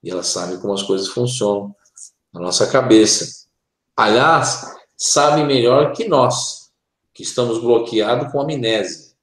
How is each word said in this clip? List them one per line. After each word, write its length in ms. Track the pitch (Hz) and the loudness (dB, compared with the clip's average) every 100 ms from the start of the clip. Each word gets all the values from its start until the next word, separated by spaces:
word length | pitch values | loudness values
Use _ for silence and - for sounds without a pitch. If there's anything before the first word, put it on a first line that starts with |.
E 80 | - | -8
elas 160 | 90 87 | -8 -6
sabem 320 | 92 90 92 | -6 -6 -8
como 140 | 104 | -6
as 100 | 98 | -6
coisas 260 | - 95 98 | -2 -4 -2
funcionam 640 | - 123 123 104 101 101 101 _ - - _ _ | -4 -4 -2 -2 -2 -4 -16 _ -20 -20 _ _
na 80 | 87 | -10
nossa 260 | 87 87 110 | -4 0 2
cabeça. 800 | 135 120 110 107 - - - _ _ _ _ _ - | 2 6 6 6 2 -4 -12 _ _ _ _ _ -2
Aliás, 680 | 107 110 147 160 - - - - _ _ | 2 4 4 2 0 -6 -10 -18 _ _
sabem 500 | - - 147 151 143 | -2 2 4 2 2
melhor 460 | 135 120 131 151 | 2 4 4 2
que 160 | - 226 | -2 0
nós, 640 | 151 123 - - - - _ _ _ _ | 2 2 0 -6 -12 -18 _ _ _ _
que 80 | _ | _
estamos 380 | - - 120 113 | -8 -4 -2 -2
bloqueados 720 | 117 113 117 110 107 127 135 | 2 2 2 -2 0 -2 -2
com 80 | 143 | -4
amnésia. 720 | 147 147 113 110 92 - - _ | -4 -4 -2 -2 -4 -10 -20 _